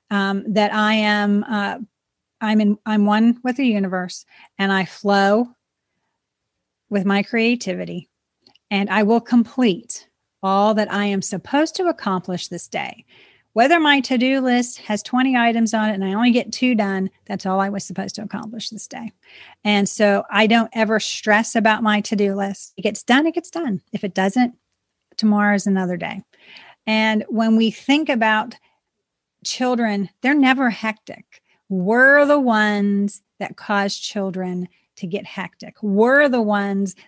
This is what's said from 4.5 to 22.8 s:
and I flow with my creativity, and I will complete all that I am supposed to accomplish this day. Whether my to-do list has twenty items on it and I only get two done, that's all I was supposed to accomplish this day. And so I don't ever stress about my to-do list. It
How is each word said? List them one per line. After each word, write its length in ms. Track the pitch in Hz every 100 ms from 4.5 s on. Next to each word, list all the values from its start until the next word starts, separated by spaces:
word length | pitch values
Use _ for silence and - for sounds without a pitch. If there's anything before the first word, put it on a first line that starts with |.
| -
and 140 | 196
I 120 | 190
flow 640 | 175 - 202 202 196 214 240 _ _ _ _ _ _ _ _ _ _ _ _ _ -
with 140 | 202
my 180 | 190 202
creativity, 840 | 196 233 226 240 196 180 170 175 - _ _ _ _ _ -
and 200 | 196 202
I 120 | 196
will 180 | 208 233
complete 880 | 233 240 220 - 240 170 - - - _ _ _
all 320 | 190 196 208
that 180 | 214 208
I 140 | 202 202
am 160 | 196
supposed 520 | - 185 - 277 320 -
to 100 | 349
accomplish 600 | 311 202 185 185 175 -
this 200 | 175 -
day. 380 | 180 131 - _ _ _ _ _
Whether 260 | 220 269 339
my 200 | 302 277
to-do 420 | 247 254 254 269
list 360 | 254 247 240 -
has 220 | - 208
twenty 340 | - 247 262 247
items 360 | 233 233 226
on 160 | 220 214
it 60 |
and 100 | 190
I 80 | 190
only 200 | 202 247
get 200 | 233 -
two 220 | - 254
done, 340 | 226 196 190 190 -
that's 220 | - 196 190
all 140 | 190
I 100 | 196
was 120 | 196
supposed 320 | - 190 190 -
to 60 |
accomplish 460 | 202 196 214 226 -
this 180 | 214 -
day. 260 | 247 233 - _ - - -
And 240 | 208 202 202
so 360 | - 208 202 -
I 160 | 202 220
don't 240 | 233 226
ever 260 | 226 220 214
stress 560 | - - 214 214 226 233
about 260 | 214 214
my 200 | 220 208
to-do 320 | - 202 202
list. 400 | 196 196 196 -
It 60 | -